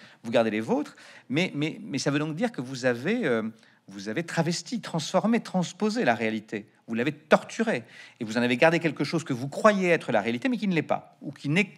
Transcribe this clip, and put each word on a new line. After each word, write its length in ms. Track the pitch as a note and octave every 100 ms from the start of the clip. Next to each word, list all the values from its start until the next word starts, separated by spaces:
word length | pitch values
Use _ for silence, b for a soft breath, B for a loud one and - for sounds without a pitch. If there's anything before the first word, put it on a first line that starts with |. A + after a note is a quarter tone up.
| B B
vous 80 | A2+
gardez 220 | B2 A2+
les 100 | G#2
vôtres, 340 | A#2+ C4 - - B B B
mais, 220 | C#3 F#3 C#3
mais, 240 | D#3 -
mais 160 | - C#3
ça 140 | D3+
veut 80 | C#3+
donc 160 | D#3 D#3
dire 160 | A#3
que 100 | F#3
vous 240 | B2+ C3 B2+
avez, 400 | A#2+ D#3 B3 D#3+
euh, 160 | A2+ A2 - b b -
vous 220 | G2+ G2+
avez 140 | C3+
travesti, 580 | E3+ E3+ D#3+ E3+ - A#3
transformé, 580 | - D#3+ - F#3 G#3 A#3
transposé 680 | - F#3 D#3+ - G#3+ A#3 D3
la 80 |
réalité. 560 | A2+ A2 A2 G#2 G#2 G#2 b -
Vous 60 |
l'avez 200 | A2+ C#3
torturée. 680 | D3 - G#3 - - A3+ C#3 - B B B
Et 60 | A2
vous 120 | A#2
en 60 |
avez 140 | A#2+ B2+
gardé 200 | D#3+ E3
quelque 260 | E3 -
chose 200 | C#3+ D#3+
que 100 | -
vous 140 | A#2+ C#3+
croyez 420 | - G#3+ G3 F3+
être 220 | D#3+ -
la 100 | A2
réalité, 280 | G#2 B2 C4+
mais 80 | A3
qui 100 | G3+
ne 80 | E3
l'est 80 |
pas, 340 | - - - -
ou 100 | -
qui 180 | - C#3
n'est 220 | E3 G3